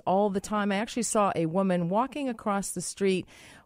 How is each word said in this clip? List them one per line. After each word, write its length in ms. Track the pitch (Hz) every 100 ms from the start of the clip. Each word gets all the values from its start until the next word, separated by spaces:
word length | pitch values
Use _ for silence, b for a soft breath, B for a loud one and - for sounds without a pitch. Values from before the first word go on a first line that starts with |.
| -
all 220 | 190 208
the 100 | 190
time. 320 | - 214 202
I 60 | 196
actually 260 | 233 240
saw 300 | 208 220 196 -
a 100 | 165
woman 440 | 185 196 175 170
walking 400 | 202 269 294 269
across 420 | 226 214 196 185
the 100 | 180
street 460 | - - 196 185 - B B B